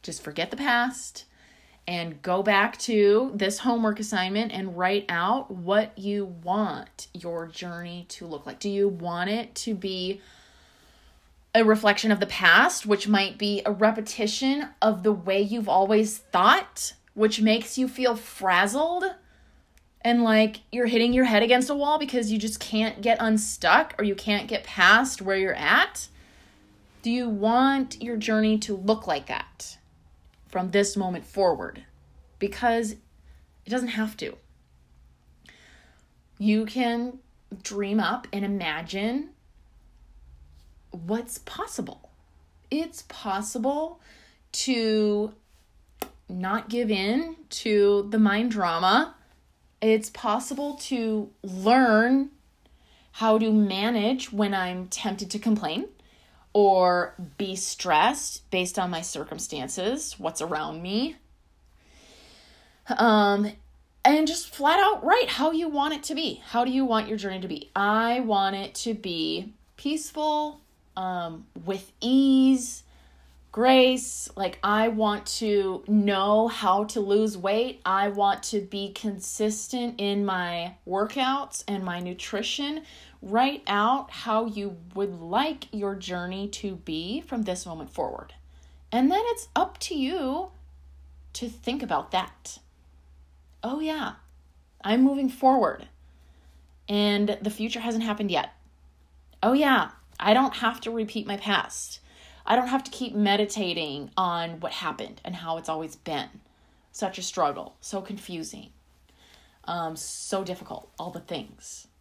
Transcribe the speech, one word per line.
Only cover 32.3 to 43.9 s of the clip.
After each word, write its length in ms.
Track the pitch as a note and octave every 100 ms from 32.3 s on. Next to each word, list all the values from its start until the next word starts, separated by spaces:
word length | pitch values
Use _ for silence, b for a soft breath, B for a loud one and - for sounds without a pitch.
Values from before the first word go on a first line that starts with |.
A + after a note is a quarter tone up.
| _
Because 540 | G3+ - B3 A#3 A3
it 760 | G#3+ _ _ _ - _ _ -
doesn't 200 | B3 B3
have 280 | A3 A3 -
to. 180 | - - _ _ _ _ _ _ _ _ _ _ - b b b b b b _ _ _
You 260 | G#3 G#3+ A3
can 540 | B3 A#3+ A#3 B3 B3+ _ _ _ F#3+
dream 380 | - G3+ G3+ G#3+
up 280 | F3 B3 -
and 100 | G3+
imagine 840 | G3+ G3+ E3 D3+ E3+ G3 G#3+ C4 D#4 _ _ _ _ _ _ _ - - - - - - - - _
what's 480 | F3 E3 A3 A#3+ -
possible. 720 | - - A4 - G3 - - _ _ _ _ _ _
It's 320 | D4 D#4+ -
possible 960 | - - G#3+ A3 - B3 B3 C#4+ D#4+